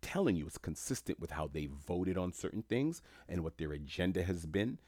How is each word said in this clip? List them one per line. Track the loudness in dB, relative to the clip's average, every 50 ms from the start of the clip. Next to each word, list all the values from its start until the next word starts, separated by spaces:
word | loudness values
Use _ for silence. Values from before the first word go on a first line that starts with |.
| -8
telling | -4 0 4 4 4 4
you | 4 2
is | -2 -6 -6
consistent | -6 -6 -6 -4 -4 -4 -4 -2 -2 -4 -4 -4
with | -6 -6
how | -4 -4 -4
they | -2 -2 -4 -4
voted | -4 -6 -8 -4 -2 0 2 2 2 2 2
on | 2 0 -2
certain | -2 -4 -2 -2 -4 -2
things | 0 2 2 4 2 0 -2 -8 -16 -20 -20 -10 -4
and | -2 -2 0
what | -2 -2
their | -2 -4 -4 -2
agenda | -4 -6 -6 0 2 4 4 4 4 2
has | 2 0 0 -2
been | 0 2 2 2 2 0 -4 -8